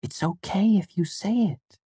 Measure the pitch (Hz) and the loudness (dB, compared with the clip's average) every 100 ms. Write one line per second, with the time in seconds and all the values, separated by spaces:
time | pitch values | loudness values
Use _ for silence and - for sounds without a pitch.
0 | - - 160 170 - 190 214 208 165 - | -10 -4 -4 -4 -4 0 4 4 2 -2
1 | 165 - 202 240 220 143 _ _ | -4 -4 -2 0 0 -2 _ _